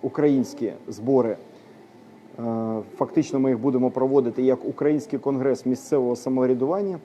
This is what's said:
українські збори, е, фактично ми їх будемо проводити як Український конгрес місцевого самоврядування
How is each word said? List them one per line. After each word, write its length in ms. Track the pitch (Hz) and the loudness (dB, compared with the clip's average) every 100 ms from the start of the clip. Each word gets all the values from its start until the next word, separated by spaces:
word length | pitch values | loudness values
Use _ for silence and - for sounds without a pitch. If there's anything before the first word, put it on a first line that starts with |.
українські 680 | 131 - 147 135 117 - 110 - - | -4 2 2 4 0 -4 -8 -8 -14
збори, 480 | 104 113 135 113 104 - - - - - - - - - - | -8 2 2 2 -2 -10 -20 -20 -20 -20 -20 -20 -20 -20 -8
е, 40 | 117 113 113 110 104 - | -4 -4 -4 -6 -8 -6
фактично 440 | 135 165 - 135 | -2 0 0 0
ми 100 | 131 | 2
їх 80 | 120 | 2
будемо 300 | 135 127 127 | 0 2 0
проводити 520 | 127 131 139 120 113 | 0 2 4 2 2
як 220 | 127 127 | 2 2
Український 540 | - - 143 151 147 143 | -2 -2 0 0 -2 -4
конгрес 480 | 139 139 135 123 127 | -2 0 0 0 -2
місцевого 500 | 123 - 143 123 120 | -4 0 0 2 -2
самоврядування 840 | 139 131 127 127 131 190 202 170 | -2 0 2 2 0 0 -4 -6